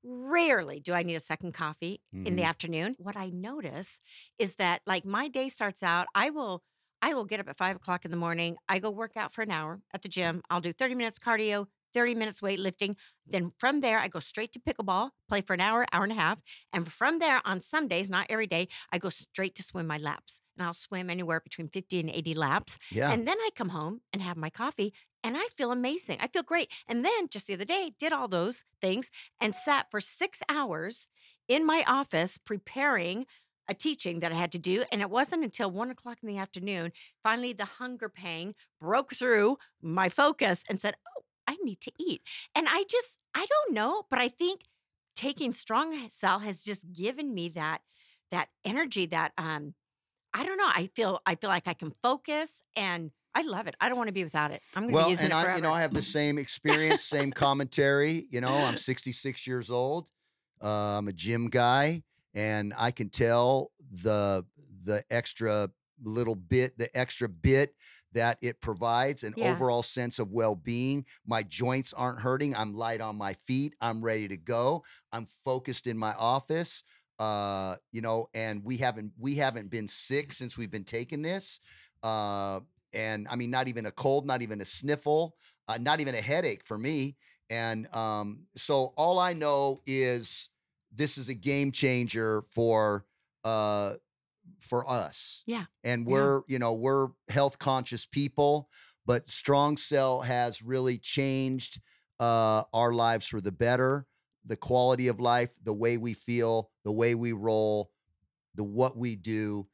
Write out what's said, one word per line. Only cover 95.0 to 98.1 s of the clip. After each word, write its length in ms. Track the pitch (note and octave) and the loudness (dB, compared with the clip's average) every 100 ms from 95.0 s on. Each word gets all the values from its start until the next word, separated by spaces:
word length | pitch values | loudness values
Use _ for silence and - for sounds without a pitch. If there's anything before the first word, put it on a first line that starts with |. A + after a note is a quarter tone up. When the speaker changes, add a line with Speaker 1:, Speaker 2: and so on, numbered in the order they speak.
| E2 - - - - | -2 -8 -14 -12 -8
Speaker 1:
Yeah. 180 | A#3 F3 _ | -6 -8 _
Speaker 2:
And 240 | A#2 A#2+ A#2 | -2 0 2
Speaker 1:
Yeah. 60 | |
Speaker 2:
we're, 300 | C3+ C#3 C#3 - | 4 4 4 0
you 120 | C3 | 0
know, 160 | A#2 | 0
we're 340 | A2+ B2+ C#3 C3+ - - | 2 2 2 2 -4 -2
health 300 | C#3 C#3 - | 2 2 2
conscious 480 | C#3 C3 A#2+ A#2+ | 0 0 0 -8
people, 640 | - | -4